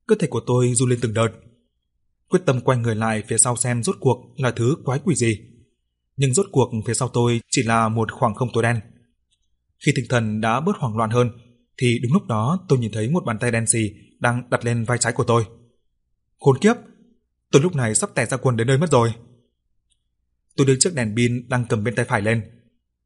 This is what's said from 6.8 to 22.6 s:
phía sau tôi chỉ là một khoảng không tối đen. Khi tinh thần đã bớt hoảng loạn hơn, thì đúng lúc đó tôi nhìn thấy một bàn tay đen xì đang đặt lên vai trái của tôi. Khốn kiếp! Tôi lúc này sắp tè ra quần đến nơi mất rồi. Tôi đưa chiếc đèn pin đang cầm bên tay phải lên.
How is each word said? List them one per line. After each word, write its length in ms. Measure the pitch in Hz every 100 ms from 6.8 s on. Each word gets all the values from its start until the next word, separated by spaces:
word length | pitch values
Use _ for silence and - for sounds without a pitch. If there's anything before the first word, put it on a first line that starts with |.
| 104
phía 80 |
sau 140 | 113 123
tôi 320 | 123 120 117 -
chỉ 120 | -
là 260 | 113 113 113
một 240 | 113 107
khoảng 220 | - 120
không 140 | 104 120
tối 100 | 117
đen. 180 | 117 117 - - _ _ _ _ _ _ _ _ -
Khi 60 | 139
tinh 80 | 117
thần 320 | 123 110 107
đã 200 | 110 117
bớt 160 | 165 208
hoảng 200 | 127 107
loạn 140 | 113
hơn, 200 | 120 120 - - _ _ -
thì 200 | 123 117
đúng 100 | 127
lúc 140 | 175 -
đó 400 | 110 113 185 -
tôi 100 | 135
nhìn 140 | 113
thấy 180 | 107 110
một 140 | 170
bàn 140 | - 110
tay 120 | 123
đen 160 | 113 113
xì 240 | 120 107 - - -
đang 300 | 120 120 123
đặt 140 | 127
lên 200 | 117 117
vai 140 | 113 120
trái 140 | 113
của 120 | 123
tôi. 220 | 120 117 113 - _ _ _ _ _ _ _ _
Khốn 200 | 139 131
kiếp! 180 | 208 240 - _ _ _ _ _ _
Tôi 120 | 143
lúc 120 | 175
này 200 | 143 117
sắp 160 | 107 202
tè 120 | - 113
ra 100 | 135
quần 200 | 135 117
đến 100 | 117
nơi 120 | 135
mất 120 | 170
rồi. 220 | 135 117 113 - _ _ _ _ _ _ _ _ _ _ _ _ -
Tôi 100 | 135
đưa 100 | 131
chiếc 160 | 190
đèn 220 | 156 113 107
pin 320 | 120 123 -
đang 160 | 123 120
cầm 160 | 117
bên 100 | 107
tay 100 | 113
phải 180 | 117 120
lên. 280 | 101 113 101 -